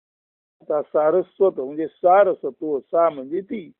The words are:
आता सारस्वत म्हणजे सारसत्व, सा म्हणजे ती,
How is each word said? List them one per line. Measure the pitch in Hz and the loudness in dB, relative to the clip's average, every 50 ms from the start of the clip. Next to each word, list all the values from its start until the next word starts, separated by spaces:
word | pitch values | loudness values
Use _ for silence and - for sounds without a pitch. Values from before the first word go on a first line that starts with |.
| _ _ _ _ _ _ _ _ _ _ _ _ | _ _ _ _ _ _ _ _ _ _ _ _
आता | _ - 160 151 | _ -6 -4 -4
सारस्वत | 139 - - 156 151 156 165 185 175 - _ - 196 190 - - | -4 -2 -2 0 2 2 2 0 -2 -4 _ 0 0 0 0 -2
म्हणजे | 131 131 147 151 160 151 | -6 -8 -8 -8 -8 -8
सारसत्व, | - _ - 175 180 196 202 190 156 - - 147 123 _ 165 156 147 131 | -8 _ 2 4 6 6 6 4 2 -2 -6 -10 -10 _ -6 -6 -4 -6
सा | 113 _ - 165 170 165 | -6 _ 0 0 2 0
म्हणजे | 156 139 131 135 151 185 | 0 -4 -8 -8 -8 -10
ती, | 190 196 269 214 170 143 - | -8 -8 -12 -12 -12 -16 -20